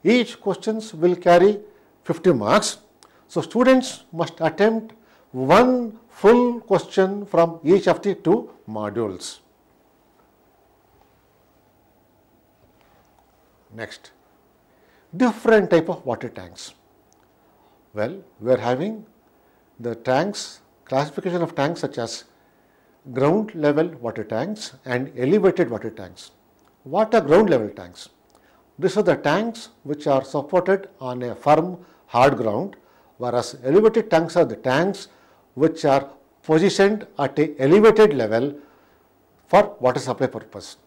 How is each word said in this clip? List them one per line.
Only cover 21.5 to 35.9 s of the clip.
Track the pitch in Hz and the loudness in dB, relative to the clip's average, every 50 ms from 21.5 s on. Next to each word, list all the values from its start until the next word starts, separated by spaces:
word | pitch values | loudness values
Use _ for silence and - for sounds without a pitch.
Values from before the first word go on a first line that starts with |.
| - | -4
tanks | - 139 151 170 - | -4 -4 -4 -4 -6
such | - 131 - | -8 -8 -6
as | 127 117 113 - - - _ _ _ _ _ _ _ _ _ _ _ _ _ _ _ _ 139 | -8 -10 -10 -10 -16 -18 _ _ _ _ _ _ _ _ _ _ _ _ _ _ _ _ -10
ground | 120 131 135 147 175 214 214 - - | -4 0 2 2 2 0 -2 -6 -8
level | 165 147 147 143 151 160 175 156 127 | -2 0 0 2 0 -2 -4 -6 -10
water | 120 117 113 117 104 | -10 -10 -8 -8 -8
tanks | - 113 110 139 196 214 - - - - _ _ | -6 -6 -6 -6 -6 -8 -12 -14 -18 -18 _ _
and | 131 123 123 135 135 - | -6 -6 -6 -6 -8 -6
elevated | 117 127 139 190 214 185 190 170 - 170 120 | -4 0 0 2 2 2 2 2 0 -2 -2
water | 117 107 - 110 | -4 -10 -10 -12
tanks. | - - 95 90 90 - - - _ _ _ _ _ _ _ _ _ _ _ | -14 -14 -18 -18 -20 -20 -20 -20 _ _ _ _ _ _ _ _ _ _ _
What | 131 143 196 220 220 233 | -4 -2 -2 0 2 0
are | 226 | 0
ground | 160 143 156 196 220 185 | 4 4 4 4 6 4
level | 156 123 107 | 2 0 -2
tanks? | 101 - - 90 87 - - - - _ _ _ _ _ _ _ _ _ _ _ _ _ - | -4 -10 -14 -20 -20 -20 -20 -20 -20 _ _ _ _ _ _ _ _ _ _ _ _ _ -4
These | 151 180 - | -4 -2 -2
are | 214 202 | 0 0
the | 180 147 | 0 0
tanks | 139 - 147 151 196 220 233 220 - - - _ _ _ | 0 0 -2 0 0 -2 -6 -8 -12 -20 -20 _ _ _
which | 139 147 147 - | -10 -10 -6 -2
are | 156 135 131 131 | 0 0 0 -2
supported | - - 151 139 - 185 180 180 190 196 196 196 - _ _ | -4 -8 -8 -6 0 -2 0 2 2 -2 -2 -2 -14 _ _
on | 131 127 127 123 123 | -12 -10 -8 -8 -8
a | 120 110 | -10 -10
firm | - - 143 151 156 165 180 180 - - _ _ _ _ | -4 2 2 2 2 2 -4 -10 -14 -18 _ _ _ _
hard | _ - 117 127 143 135 | _ 2 4 4 4 2
ground, | 117 117 110 101 117 180 202 - _ _ _ _ _ _ _ _ | 0 -4 -4 -4 -4 -6 -8 -12 _ _ _ _ _ _ _ _
whereas | _ 120 120 117 120 113 - - - 117 | _ -6 -4 -2 -4 -4 -6 -14 -8 -4
elevated | 131 147 196 214 220 220 226 214 - | 2 2 4 4 4 2 0 -2 2
tanks | 170 160 165 160 - | 0 0 0 0 0
are | 175 160 | 0 0
the | 120 110 | 0 -2
tanks | - - 127 127 147 170 196 190 - - _ _ _ _ _ _ _ _ _ _ | -6 -4 -2 0 0 0 -2 -4 -8 -14 _ _ _ _ _ _ _ _ _ _
which | 127 151 160 160 - - | -2 -2 -2 0 0 0
are | 147 | 2